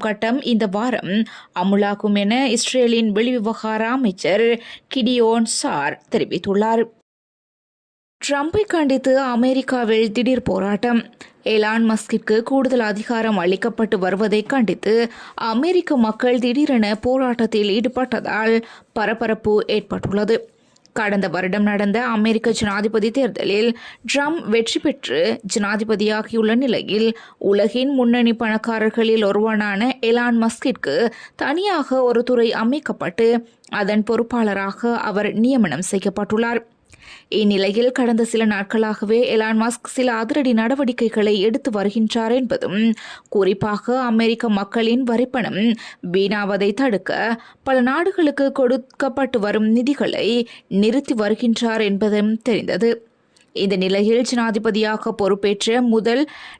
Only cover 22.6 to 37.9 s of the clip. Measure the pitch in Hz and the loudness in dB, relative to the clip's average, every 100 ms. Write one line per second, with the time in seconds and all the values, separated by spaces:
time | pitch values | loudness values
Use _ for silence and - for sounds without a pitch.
22.6 | 208 202 214 220 220 247 247 - 160 202 | -2 -2 -2 0 0 0 -2 -2 -2 0
23.6 | 233 233 - - 220 277 294 330 208 226 | 0 -2 -8 -14 -6 -2 -2 -4 0 0
24.6 | 226 330 311 262 - 143 190 226 185 226 | 0 -2 -2 -2 -2 0 0 -2 -4 -4
25.6 | 202 208 220 202 208 214 214 226 214 233 | -2 -2 -2 0 0 -2 -2 0 2 2
26.6 | 269 160 69 202 226 226 - - 190 202 | 2 0 -2 0 0 -2 -10 -4 0 2
27.6 | 214 247 269 269 240 247 233 226 226 220 | 2 0 0 2 2 4 2 2 0 -2
28.6 | 233 220 220 233 226 226 196 202 220 214 | -2 0 0 2 2 2 2 2 0 0
29.6 | 208 196 247 254 226 240 240 233 226 - | -2 0 -2 0 0 2 2 2 2 0
30.6 | 277 220 - 147 226 - - - 254 320 | -4 -2 -2 0 0 -2 -14 -6 -4 -2
31.6 | 403 349 262 262 247 233 240 247 233 202 | 0 -2 0 0 2 2 2 2 2 2
32.6 | 220 302 - - 151 185 226 233 233 _ | 0 -2 -4 -6 -6 0 2 2 -2 _
33.6 | _ 202 196 214 208 226 233 240 214 196 | _ -4 0 0 0 0 0 0 0 0
34.6 | 196 - 240 240 - 202 208 202 240 269 | -4 -4 -4 -2 -2 -2 -2 0 2 2
35.6 | 190 143 185 196 202 190 202 220 233 233 | 2 -2 -4 -2 -2 -4 -2 0 0 -2
36.6 | - _ _ - - - _ 196 208 196 | -6 _ _ -20 -20 -20 _ 0 2 2
37.6 | 196 202 247 | 2 2 0